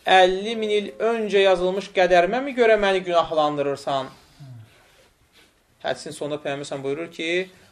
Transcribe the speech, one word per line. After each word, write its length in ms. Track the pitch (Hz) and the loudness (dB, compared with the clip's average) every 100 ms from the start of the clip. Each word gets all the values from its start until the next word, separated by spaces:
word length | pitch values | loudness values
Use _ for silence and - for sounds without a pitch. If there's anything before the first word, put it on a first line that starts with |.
| - | 4
əlli 500 | 185 185 190 214 226 | 6 6 2 -4 -4
min 140 | 214 | -2
il 180 | 208 202 - | -2 -2 -4
öncə 400 | 220 233 208 202 | -2 -2 0 2
yazılmış 520 | 196 180 185 190 - | 4 2 0 -4 -4
qədərimə 480 | - 180 180 175 240 | 0 4 4 4 0
mi 120 | 277 | -4
görə 260 | 247 226 214 | 2 4 4
məni 240 | 202 190 | 2 0
günahlandırırsan?" 1040 | 180 170 160 160 147 147 143 139 - 135 131 - _ - 135 117 107 _ _ _ _ _ _ _ _ _ _ _ | 0 0 0 2 0 0 -2 -4 -4 -6 -6 -14 _ -20 -20 -20 -20 _ _ _ _ _ _ _ _ _ _ _
Hədisin 280 | - 139 160 | -6 -6 -8
sonunda 240 | 151 147 147 | -10 -8 -8
Peyğəmbər 200 | 151 139 | -6 -8
s.ə.v 180 | 143 143 | -8 -8
buyurur 280 | 135 143 170 | -6 -6 -8
ki, 380 | - 165 175 185 - _ | -8 -4 -4 -6 -12 _